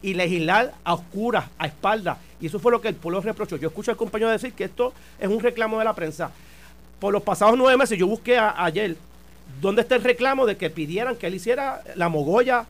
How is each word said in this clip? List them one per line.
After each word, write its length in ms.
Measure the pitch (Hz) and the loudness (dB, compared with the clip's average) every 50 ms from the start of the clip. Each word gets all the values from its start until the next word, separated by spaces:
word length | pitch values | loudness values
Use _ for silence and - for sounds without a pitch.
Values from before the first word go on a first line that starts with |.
y 140 | - 196 190 | -4 -4 -2
legislar 580 | 175 180 170 185 175 160 165 185 214 254 - - - - | 0 0 0 0 0 2 2 4 2 2 0 -4 -10 -2
a 120 | 165 170 | -2 -2
oscuras, 500 | 165 175 - - 196 220 240 220 190 - - - | -2 -4 -10 -8 -4 -2 0 0 0 -2 -4 -8
a 100 | - 160 | -8 -8
espaldas. 500 | 147 - - - 196 214 220 190 175 131 - - - - - | -8 -8 -4 -2 0 0 0 -2 -6 -6 -6 -12 -20 -16 -10
Y 60 | 160 | -10
eso 120 | 156 160 202 | -8 -8 0
fue 140 | 160 240 240 | 2 2 2
lo 80 | 226 | 2
que 80 | 226 226 | 0 -4
el 60 | 185 | -6
pueblo 260 | - - 170 175 196 | -6 -6 -4 -4 -2
reprochó. 340 | 185 220 214 - 208 - 175 | -4 -4 -6 -6 -6 -8 -6
Yo 140 | 143 143 160 | -6 -6 -6
escucho 220 | 156 - - - | -6 -4 -4 -4
al 60 | 226 | -2
compañero 340 | 226 233 202 - 220 220 226 | -2 -4 -4 -2 0 0 2
decir 200 | 226 202 233 254 | 0 0 -2 -8
que 140 | - - - | -8 -8 -8
esto 280 | 190 - - 240 254 - - - - - | -8 -2 -2 -2 -2 -2 -8 -20 -20 -10
es 120 | - - 190 | -6 -2 0
un 100 | 208 226 | 0 2
reclamo 400 | 208 240 233 233 226 220 220 220 | 0 0 0 0 -2 -2 0 0
de 60 | 220 | 0
la 100 | 220 214 | 0 0
prensa. 360 | - 170 156 151 - 170 143 - - - - - - - - - - - - - - | -2 -6 -8 -6 -6 -8 -8 -10 -16 -20 -20 -20 -20 -20 -20 -20 -20 -20 -20 -14 -6
Por 140 | - 202 202 | -2 0 0
los 100 | 202 - | 0 0
pasados 320 | 208 190 - 208 214 233 | 0 0 4 6 6 6
nueve 200 | 262 254 262 254 | 6 6 6 6
meses, 200 | 254 269 - 220 | 6 4 2 2
yo 100 | 170 180 | 0 2
busqué 300 | 185 220 220 - 233 247 | 0 0 -2 2 2 4
a, 280 | 247 220 214 185 - 180 | 4 4 2 0 0 -2
ayer 320 | 170 156 190 214 196 - - - - - - - - - - - - 131 135 | -2 0 -2 -2 -4 -4 -8 -12 -20 -20 -20 -20 -20 -20 -20 -20 -18 -12 -4
dónde 200 | 151 190 202 233 | -2 0 2 0
está 140 | 226 - 254 | 2 2 0
el 80 | 247 - | 2 4
reclamo 420 | 247 240 240 247 269 269 262 262 | 2 2 2 2 0 2 2 2
de 120 | 220 - | 2 0
que 120 | - 185 156 | -2 -4 -6
pidieran 480 | - 170 156 147 165 202 233 262 247 | -4 -4 -6 -4 -4 -4 -4 -4 -6
que 100 | 240 - | -6 -6
él 80 | 175 190 | -6 -6
hiciera 460 | 185 175 226 247 285 277 269 262 - - - - | -6 -2 -2 -2 0 -2 -6 -6 -8 -12 -14 -4
la 120 | 175 175 | -2 -2
mogolla 600 | 170 160 151 143 147 180 233 247 254 247 240 - - | 0 0 0 0 2 4 4 4 4 2 0 -2 -4